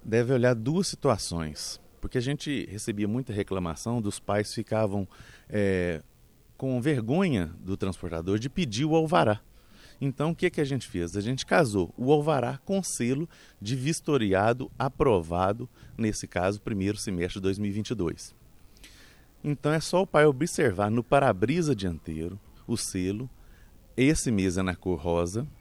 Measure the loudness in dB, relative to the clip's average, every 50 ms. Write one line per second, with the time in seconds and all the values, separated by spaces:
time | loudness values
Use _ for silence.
0 | -6 0 0 2 2 4 2 4 4 4 4 4 0 0 0 0 0 -2 -4 -2
1 | 2 2 2 2 0 -4 -4 -4 -4 -4 -6 -8 -10 -10 -12 -14 -16 -20 _ -10
2 | -10 -4 -4 -2 -2 -2 -4 -4 -4 -6 -4 -4 -6 -6 -8 -10 -6 -6 -4 -2
3 | -2 -2 -2 -2 -4 -4 -4 -4 -2 -2 -2 -2 -2 -4 -4 -6 -4 -4 -2 -2
4 | -2 -4 -6 -8 -4 -2 0 0 0 -2 -4 -8 -6 -2 0 0 0 0 0 -2
5 | -6 -6 -10 -20 -20 -20 -20 -20 -20 -6 -2 0 2 2 2 2 2 0 -2 -4
6 | -8 -14 _ _ -20 -20 -20 _ _ _ -14 _ -4 -2 -2 0 0 0 0 0
7 | 0 0 2 2 2 2 2 0 0 -2 -6 -12 -6 -6 -4 -2 -2 -4 -4 -6
8 | -6 -6 -6 -4 -2 0 0 0 -2 -4 -2 -2 -2 -2 -2 -2 0 2 2 2
9 | 2 4 2 4 4 4 2 0 -2 -16 -20 -20 -20 -20 -20 -20 -20 -20 -12 -4
10 | -4 -4 -2 -2 -2 -2 -2 0 -2 -2 0 0 -2 -2 -2 -4 -4 -4 -4 -4
11 | -4 -4 -4 -4 -4 -2 -4 -4 -2 2 4 4 4 4 4 0 0 0 -2 -4
12 | 2 4 4 4 4 2 2 2 0 -2 -4 -8 _ -4 -4 -2 -2 -4 -4 -2
13 | 0 0 0 -2 -4 -8 -10 -20 -20 -20 -18 _ -6 -4 -4 -2 -2 -2 -2 -2
14 | 0 0 2 2 4 4 4 4 4 4 2 0 -2 -12 -6 -4 -4 -4 0 2
15 | 4 4 4 4 2 0 0 0 2 2 0 -2 -6 -14 -14 -20 -20 -20 -8 -2
16 | -2 -2 -2 -2 -8 -6 -4 0 0 0 0 -2 -4 -4 -2 0 0 0 -2 -2
17 | -4 -6 -2 -2 -2 -2 -4 -2 -2 -2 -2 0 -2 -4 -4 -4 -4 -4 -4 -2
18 | -2 -2 -4 -6 -12 -20 -20 -20 -20 -20 -20 -20 -20 -20 -20 -20 -20 -20 -20 -20
19 | -20 -20 -20 -20 -20 _ _ -10 -4 -4 -4 -2 0 0 0 0 -2 0 0 0
20 | 0 4 4 6 6 6 6 4 0 -2 0 2 2 2 2 2 0 2 2 0
21 | 0 4 4 4 6 4 2 2 2 0 2 0 2 0 0 0 -2 -4 -4 -4
22 | -8 -8 -6 -6 -6 -6 -8 -10 -16 -20 -20 -20 -8 -6 -4 -4 -4 -4 -4 -2
23 | -2 -2 -2 -4 -6 -10 -12 -18 -20 -20 -20 -20 -20 -20 -20 -20 -20 -14 -2 2
24 | 4 4 4 2 2 0 2 4 2 2 2 2 0 -2 -2 -4 -2 -2 -2 -2
25 | 0 0 2 2 0 0 -2 -6 -6 -8 -10 -18